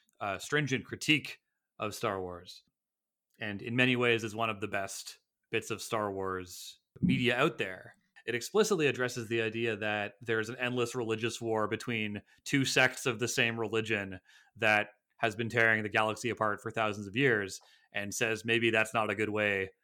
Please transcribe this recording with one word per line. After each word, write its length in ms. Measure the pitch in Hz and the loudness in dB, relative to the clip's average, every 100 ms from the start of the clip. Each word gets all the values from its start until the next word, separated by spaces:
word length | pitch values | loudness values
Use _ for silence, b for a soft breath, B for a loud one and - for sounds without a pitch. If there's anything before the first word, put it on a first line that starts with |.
| _ _ | _ _
uh, 160 | 104 95 | -4 -4
stringent 460 | - 147 139 127 | -2 0 0 -2
critique 540 | - 107 - 156 - - _ _ _ - | -4 -6 0 0 0 -14 _ _ _ -8
of 160 | 107 | -8
Star 260 | - 113 98 | -4 -2 -2
Wars. 420 | 92 87 92 - _ _ _ _ _ _ _ _ | -6 -10 -16 -20 _ _ _ _ _ _ _ _
And 220 | 110 98 | -6 -6
in 120 | 117 | -2
many 220 | 120 127 123 | 2 4 4
ways 260 | 120 113 | 4 4
is 140 | 110 104 | 0 -2
one 140 | 113 | -2
of 100 | 107 | -2
the 80 | 104 | -4
best 480 | 101 98 - - - _ _ _ | -4 -4 -8 -12 -18 _ _ _
bits 200 | 113 - | -4 -2
of 100 | 104 | -8
Star 320 | - 113 104 | -2 -2 0
Wars 680 | 98 95 92 90 - - - _ - | -2 -4 -4 -8 -14 -16 -18 _ -2
media 380 | - 131 120 120 | 2 4 2 4
out 180 | 160 - | 2 0
there. 380 | 98 92 - - _ b | -6 -6 -16 -20 _ b
It 120 | - 120 | -4 -4
explicitly 500 | - 208 208 185 143 | 0 2 2 4 2
addresses 400 | 117 123 120 107 | 2 -2 -2 -2
the 160 | 113 | 0
idea 320 | 110 113 117 | 0 0 -2
that 380 | 104 107 104 104 - | -2 -2 -2 -4 -6
there's 260 | 117 110 110 | -2 0 -2
an 60 | 127 | -4
endless 340 | 123 123 117 | -2 0 -2
religious 460 | 127 110 110 117 - | -2 -2 -2 -2 -4
war 260 | 113 110 104 | -2 0 0
between 560 | 110 - 113 107 104 - _ | -2 -2 -4 -4 -6 -12 _
two 200 | - 139 | 0 0
sects 400 | 127 139 127 - | 4 4 4 2
of 140 | 131 107 | -4 -2
the 80 | 117 | 0
same 320 | - 117 113 | 2 2 0
religion 640 | 107 110 107 104 95 92 - - _ 101 | 0 0 0 -2 -2 -10 -16 -20 _ 0
that 320 | 110 107 104 _ _ _ | 4 4 2 _ _ _
has 180 | 113 | -2
been 140 | 101 113 | 0 -2
tearing 340 | 117 113 110 | 4 4 4
the 60 | 104 | 2
galaxy 420 | 110 110 104 120 | 2 2 0 -4
apart 320 | 101 107 101 | 0 -2 -2
for 80 | 113 | -4
thousands 380 | 113 107 101 98 | -2 -2 -2 -4
of 80 | 110 | 2
years, 440 | 139 107 98 - - _ _ | 4 4 0 -8 -16 _ _
and 220 | 104 104 | -8 -6
says 300 | - 117 110 | -2 -2 0
maybe 260 | 113 117 117 | 0 2 4
that's 240 | 110 110 | 4 2
not 160 | 117 107 | 0 0
a 60 | 101 | 0
good 120 | 104 | 0
way 420 | 104 104 98 95 - | 2 2 0 -2 -8